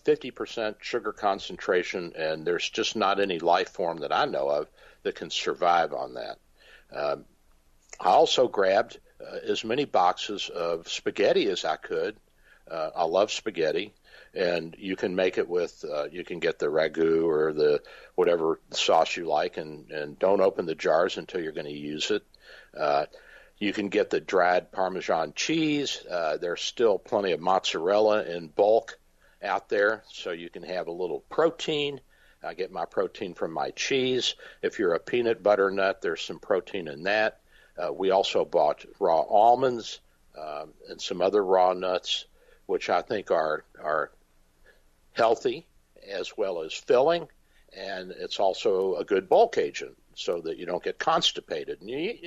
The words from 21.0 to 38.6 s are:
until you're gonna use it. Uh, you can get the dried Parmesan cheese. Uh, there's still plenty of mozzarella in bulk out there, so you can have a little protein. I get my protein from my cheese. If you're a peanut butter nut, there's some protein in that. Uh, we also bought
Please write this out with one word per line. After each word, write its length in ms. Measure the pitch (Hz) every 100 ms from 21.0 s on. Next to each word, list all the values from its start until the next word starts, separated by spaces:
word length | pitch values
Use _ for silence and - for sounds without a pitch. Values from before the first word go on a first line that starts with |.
| 92 -
until 240 | 80 92
you're 100 | 80
gonna 180 | 78 73
use 400 | 73 73 76 -
it. 120 | 104 _ _ - - - 73
Uh, 280 | 76 71 76 - - - - -
you 140 | 101
can 160 | 107 101
get 220 | 101 95
the 100 | 82
dried 500 | 80 95 87 90 -
Parmesan 600 | 98 92 90 - 82 78
cheese. 680 | - - 160 156 147 131 - -
Uh, 280 | 87 80 78
there's 240 | 87 85
still 380 | - - 113 95
plenty 340 | - 110 98
of 80 | 78
mozzarella 840 | 90 95 - 87 85 104 110 107
in 260 | 82 85 80
bulk 500 | - 101 113 - - _ _ _ -
out 260 | 101 98 -
there, 360 | 107 104 107 -
so 180 | - 98
you 200 | 85 85
can 120 | 92
have 240 | 80 90 82
a 60 |
little 320 | 87 90 73 -
protein. 680 | - 165 - - 151 143 139 _ _ _ _
I 100 | 80
get 160 | 85 92
my 140 | 90
protein 500 | 85 104 92 - 95
from 180 | 85 90
my 180 | 80 67
cheese. 640 | - - 135 127 127 - - - -
If 160 | 92 -
you're 160 | 92
a 60 | 82
peanut 420 | - 123 117 113
butter 280 | 101 101 98
nut, 320 | 98 95 95
there's 180 | 92 80
some 160 | - 80
protein 500 | - 95 - 98 80
in 160 | 71
that. 360 | 92 107 110 - _ _ _ -
Uh, 140 | 85
we 200 | 76 95
also 340 | 95 95 98
bought 400 | 80 87